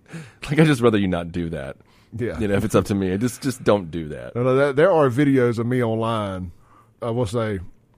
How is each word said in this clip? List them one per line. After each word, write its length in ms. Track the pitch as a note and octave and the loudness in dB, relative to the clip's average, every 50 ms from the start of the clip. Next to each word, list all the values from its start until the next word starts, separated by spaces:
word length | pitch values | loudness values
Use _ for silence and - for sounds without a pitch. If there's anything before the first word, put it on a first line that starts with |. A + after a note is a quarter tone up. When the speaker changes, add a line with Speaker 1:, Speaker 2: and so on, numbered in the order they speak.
Speaker 1:
<laughs> 20 | _ - - E3 D3+ - - - - - | _ -18 -18 -18 -18 -18 -18 -12 -8 0
Like, 100 | D3 C#3+ | 4 4
I'd 80 | E3 | 4
just 120 | D#3 D3 A#2 | 4 4 4
rather 160 | A#2+ A#2+ A2 | 4 4 4
you 100 | G#2 G2 F#2 | 4 2 2
not 220 | F2+ E2+ F2 E2+ E2 | 0 -2 -4 -6 -6
do 160 | F2+ E2+ E2 | -6 -6 -6
that. 260 | D#2+ D2+ C2+ C#2 C2+ _ _ _ _ _ _ _ - | -6 -8 -10 -10 -14 _ _ _ _ _ _ _ -10
Speaker 2:
Yeah. 220 | A2+ B2 G#2+ E2+ - | -8 -6 -6 -4 -2
Speaker 1:
You 80 | A2 | -2
know, 80 | G2+ G2+ | 0 0
if 80 | G2 G2+ | 0 2
it's 100 | G#2 - | 2 2
up 100 | G#2+ F2+ | 2 2
to 100 | - G#2+ | 2 0
me, 160 | G2 G2 F#2 | -2 0 0
I 60 | F#2 | 0
just, 240 | G2 A#2+ B2 - - | 0 -2 -4 -4 -4
just 220 | - C#3 A#2+ - - | -6 -6 -6 -2 0
don't 260 | B2 G#2+ G2+ F#2 D#2+ | 2 2 2 0 -4
do 160 | D2+ E2+ D#2+ D2+ | -8 -8 -8 -8
that. 240 | D2 B1+ A#1+ B1 - | -10 -12 -12 -8 -4
Speaker 2:
No, 80 | A#2 B2 | -2 0
no, 120 | B2+ B2+ | 2 2
that, 200 | C3 C#3 D3 C3+ | 2 2 2 2
there 140 | C3+ D#3+ F#3+ | 4 4 4
are 180 | F#3 D#3+ D3 C3 | 6 4 4 4
videos 500 | A#2 C3 D3 C#3 C3+ C3 B2 A#2+ A#2 A2 | 2 2 2 4 4 4 2 2 0 -2
of 60 | A#2 | -2
me 160 | A#2+ B2 B2+ A#2+ | -2 0 0 0
online, 680 | A2+ A2+ A2+ A2+ A2+ A#2 A2 G#2 G2 F#2+ F#2 F#2 F2 - - _ _ _ _ _ _ _ - | -2 -2 -2 -2 -2 -2 -2 -4 -6 -6 -8 -10 -12 -14 -16 _ _ _ _ _ _ _ -10
I 80 | A#2 A#2+ | -6 -4
will 160 | A2+ A#2+ B2 | -2 -2 -2
say, 340 | F#2+ A2 A#2+ A2+ G#2+ G#2 F#2+ F2 - - _ _ _ _ | -2 -2 -4 -4 -4 -4 -6 -8 -12 -18 _ _ _ _